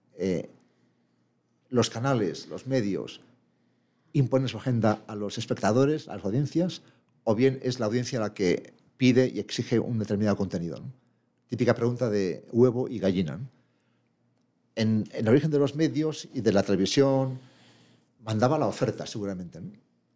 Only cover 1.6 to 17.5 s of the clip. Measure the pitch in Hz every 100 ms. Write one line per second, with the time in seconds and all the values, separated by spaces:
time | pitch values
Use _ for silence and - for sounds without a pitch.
1.6 | - 123 110 113 135 127 92 71 - 80
2.6 | 131 131 101 82 53 - - _ _ _
3.6 | _ _ _ _ _ 151 123 131 131 -
4.6 | 131 117 107 107 - 104 104 - - 120
5.6 | 101 117 139 156 - 101 98 120 147 160
6.6 | 180 - - _ _ _ - 107 135 131
7.6 | 127 120 107 123 123 127 104 - 92 -
8.6 | - _ _ - 127 127 127 - 98 -
9.6 | 117 117 - 113 101 101 107 98 95 87
10.6 | 85 62 131 - _ _ _ _ - 120
11.6 | 120 113 120 123 123 104 92 73 - 113
12.6 | 127 117 127 113 95 90 78 82 131 _
13.6 | _ _ _ _ _ _ _ _ _ _
14.6 | _ - 110 110 98 - 110 139 156 143
15.6 | 139 139 160 131 156 151 - 135 107 98
16.6 | 98 95 98 - 135 135 131 127 -